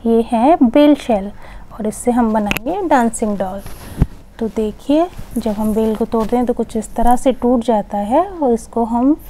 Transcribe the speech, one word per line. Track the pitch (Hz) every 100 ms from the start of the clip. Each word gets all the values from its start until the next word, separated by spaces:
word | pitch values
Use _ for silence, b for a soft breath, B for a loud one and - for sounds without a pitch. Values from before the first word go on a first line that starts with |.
| 226
ये | 226
है | 226 233 262 349
बेल | 240 294 294 294
शेल | - 208 202 B B B B
और | - 214
इससे | - 240
हम | 240 226
बनाएंगे | 214 208 - 247 381 349
dancing | 285 233 - 220 202
doll। | 190 196 - B B B B B - -
तो | 226
देखिए, | 226 214 - - 302 349 - - 247
जब | 220
हम | 208 214
बेल | 220 220 214
को | 226
तोड़ते | 226 208 240
हैं | 240
तो |
कुछ | 240 220 220
इस | - -
तरह | 226 247
से | 269
टूट | 240 240 247
जाता | 220 214 196 208
है | 208 277 392
और | 359 277
इसको | 226 - 233 226
हम | 240 262 320 -